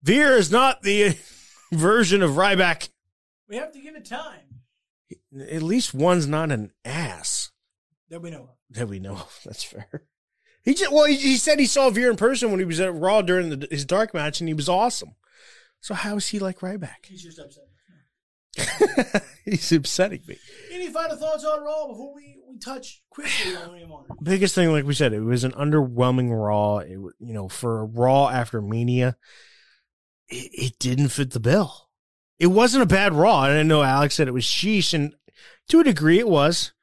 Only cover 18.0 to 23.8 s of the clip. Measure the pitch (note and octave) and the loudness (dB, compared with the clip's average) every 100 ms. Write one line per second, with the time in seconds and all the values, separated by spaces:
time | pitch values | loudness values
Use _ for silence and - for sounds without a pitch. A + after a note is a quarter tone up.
18 | _ _ _ _ _ - - - G#4 G4+ | _ _ _ _ _ -8 -6 0 0 2
19 | A#3+ G#3 - - - G3+ - E3 C#3 - | -2 -4 -6 -18 -6 -4 2 0 0 -2
20 | F#3+ F#3+ - - - - - F4+ F4+ D#4 | -2 -4 -16 -20 -20 -20 -18 -12 -8 -6
21 | E4 D4+ D#4 D#4 D4+ D4+ D4 D#4 D4 A3+ | -6 -6 -6 -6 -4 -6 -4 -8 -8 -12
22 | C#4 C#4+ C#4+ C#4 B3 B3 - C4 C4 - | -18 -20 -20 -20 _ -20 -16 -14 -16 -20
23 | _ - D4 - F#3 F3+ E3+ F3 | _ -14 -6 -4 -4 -8 -14 -20